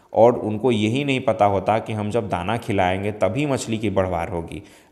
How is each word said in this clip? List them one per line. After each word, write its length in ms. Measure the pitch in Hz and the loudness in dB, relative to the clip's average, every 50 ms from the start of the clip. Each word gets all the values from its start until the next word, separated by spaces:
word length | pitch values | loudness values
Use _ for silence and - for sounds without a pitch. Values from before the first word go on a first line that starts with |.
| _ - | _ -2
और 220 | - 104 110 120 120 | 4 6 6 6 6
उनको 360 | - - 107 107 104 117 127 | 4 0 -4 -2 0 0 2
यही 320 | 120 104 107 107 113 135 143 | 2 2 2 0 0 0 0
नहीं 160 | 143 135 127 | 0 0 0
पता 240 | - 113 107 92 104 | 0 0 2 4 4
होता 340 | 101 101 95 95 - 104 113 | 4 2 2 0 0 0 0
कि 140 | 113 - | -2 -4
हम 180 | 110 107 104 104 | -6 -4 -4 -2
जब 180 | 101 117 104 95 | -2 -2 -2 -2
दाना 280 | 107 87 87 95 113 120 | -4 -4 -2 -2 -4 -4
खिलाएंगे 520 | - - 107 98 92 90 95 95 98 104 101 | -4 -2 0 2 2 2 0 0 -2 -4 -2
तभी 300 | 104 95 95 107 135 151 | 0 -2 -2 0 -2 -2
मछली 320 | 147 135 120 - 110 113 107 | -2 -2 -2 -4 -4 -4 -2
की 120 | 113 101 | -2 -2
बढ़वार 380 | 92 98 92 92 87 82 82 82 | 0 0 0 0 -2 -4 -4 -4
होगी, 340 | 85 85 82 85 82 80 - - - - - - | -6 -6 -8 -8 -10 -14 -14 -16 -20 -20 -16 -8